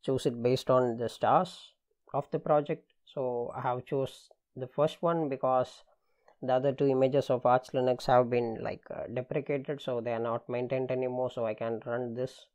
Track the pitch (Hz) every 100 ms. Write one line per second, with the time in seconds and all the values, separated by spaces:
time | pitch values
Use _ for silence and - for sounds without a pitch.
0 | - 131 147 120 120 127 - 127 127 117
1 | 117 - 110 143 180 - - _ _ _
2 | _ 139 - 160 - 151 147 160 _ _
3 | _ - 127 120 120 - 127 123 - 139
4 | 135 - - _ _ 127 127 - 156 -
5 | 170 170 151 131 131 127 127 - _ _
6 | _ _ _ _ 127 127 139 127 139 131
7 | 131 139 127 131 123 127 - 135 127 123
8 | - 123 120 123 120 113 110 98 - -
9 | - 120 127 151 139 143 135 143 - 123
10 | 117 113 117 117 - 123 120 131 127 127
11 | 127 127 127 127 113 107 113 113 120 120
12 | 123 117 127 - _